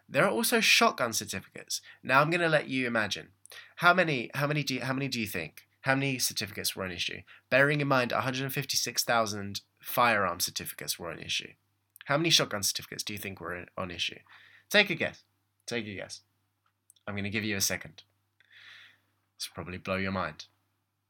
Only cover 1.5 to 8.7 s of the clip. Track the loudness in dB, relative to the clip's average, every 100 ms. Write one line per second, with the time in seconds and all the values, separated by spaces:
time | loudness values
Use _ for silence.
1.5 | -16 -8 -8 -8 -12 4 4 6 2 4
2.5 | 2 2 -2 0 0 0 -4 -10 _ -20
3.5 | -20 -18 2 6 6 4 2 -2 -2 0
4.5 | 0 -2 -4 -2 -2 -2 -2 -4 -4 -8
5.5 | -12 _ _ 0 2 2 0 -2 -2 -6
6.5 | -4 -4 -4 -6 -6 -6 -8 -14 -16 2
7.5 | 4 6 4 2 2 2 0 0 -2 -4
8.5 | -4 -2